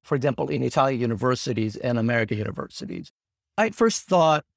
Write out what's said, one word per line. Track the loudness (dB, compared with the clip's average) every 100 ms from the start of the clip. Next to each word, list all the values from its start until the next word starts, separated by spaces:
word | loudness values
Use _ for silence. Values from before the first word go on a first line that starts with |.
for | -4
example, | -2 0 -2 -2
in | -2
Italian | 0 2 2 2
universities | -2 0 0 0 -2 -2 -2 -2
and | -2 0
American | 0 0 0 -2
universities. | -6 -8 -10 -12 -10 -10 -12 _ _ _ _ -2
I | -2
first | 2 2 0
thought, | 0 4 4 4 0